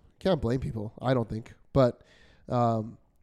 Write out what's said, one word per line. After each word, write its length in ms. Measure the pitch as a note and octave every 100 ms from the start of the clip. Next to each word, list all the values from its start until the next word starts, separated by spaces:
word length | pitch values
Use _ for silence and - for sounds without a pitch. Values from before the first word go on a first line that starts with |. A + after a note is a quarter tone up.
| - _
Can't 220 | F#3+ D#3+
blame 180 | A2+ B2+
people, 340 | A#2+ A2 G2+ -
I 120 | B2
don't 160 | B2 A2
think. 240 | A2 - - _
But, 300 | C#3 B2 - - - - - -
um, 480 | B2 A#2 A2+ A2 - _ _